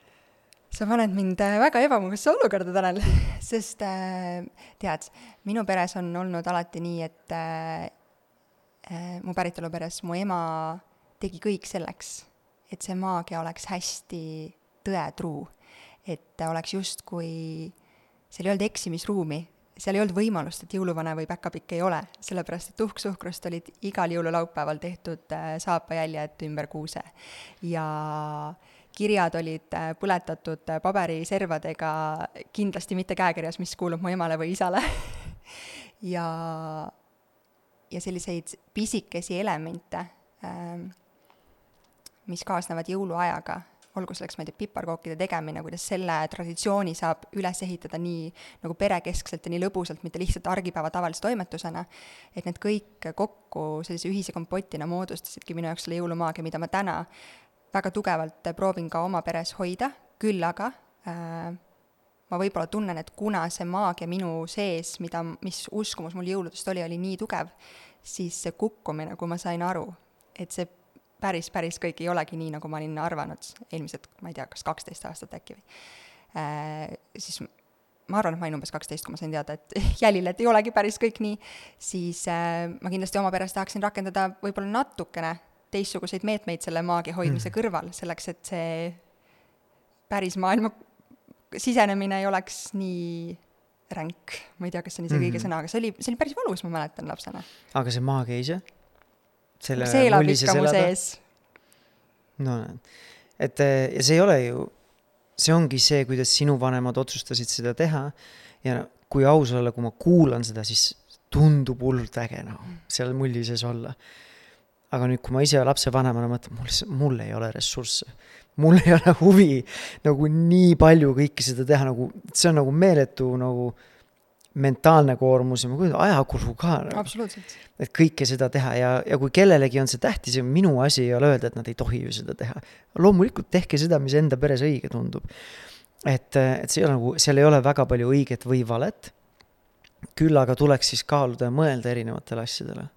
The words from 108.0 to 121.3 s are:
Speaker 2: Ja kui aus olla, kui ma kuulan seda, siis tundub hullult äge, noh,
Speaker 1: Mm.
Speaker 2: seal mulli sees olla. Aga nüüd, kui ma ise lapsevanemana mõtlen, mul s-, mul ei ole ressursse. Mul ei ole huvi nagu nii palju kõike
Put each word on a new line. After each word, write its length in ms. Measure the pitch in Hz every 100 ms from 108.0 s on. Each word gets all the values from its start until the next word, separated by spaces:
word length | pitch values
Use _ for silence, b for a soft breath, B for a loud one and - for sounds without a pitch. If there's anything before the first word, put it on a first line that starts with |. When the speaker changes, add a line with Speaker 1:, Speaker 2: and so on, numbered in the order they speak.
| 143 B B B B B
Speaker 2:
Ja 200 | 131 123 - _ _
kui 140 | 139
aus 280 | 135 156 127
olla, 200 | 123 120
kui 100 | 120
ma 60 | 117
kuulan 540 | - 170 175 147 120
seda, 200 | 117 110
siis 300 | 107 110 - - _ - _
tundub 500 | 139 156 147 131 123
hullult 340 | 127 127 113 -
äge, 240 | 113 -
noh, 160 | - 107
Speaker 1:
Mm. 180 | 120 170 -
Speaker 2:
seal 240 | - 127
mulli 300 | 131 135 120
sees 180 | 113 117
olla. 300 | 120 117 120 127 b b b b b b _ _ _
Aga 140 | 135 127
nüüd, 160 | 127
kui 100 | -
ma 80 | 156
ise 200 | 143 139
lapsevanemana 640 | 127 139 - 131 131 117 120
mõtlen, 240 | 123 - 113
mul 100 | 123
s-, 160 | - 214
mul 320 | 135 143 120
ei 120 | 107
ole 160 | 110 113
ressursse. 540 | - - - 117 - - - b b b -
Mul 180 | 156 175
ei 80 | 165
ole 220 | 165 185 170
huvi 440 | 175 190 180 135 - B B B
nagu 220 | 151 139 151
nii 460 | 160 170 180 180 165
palju 380 | 160 165 143
kõike 260 | 127 147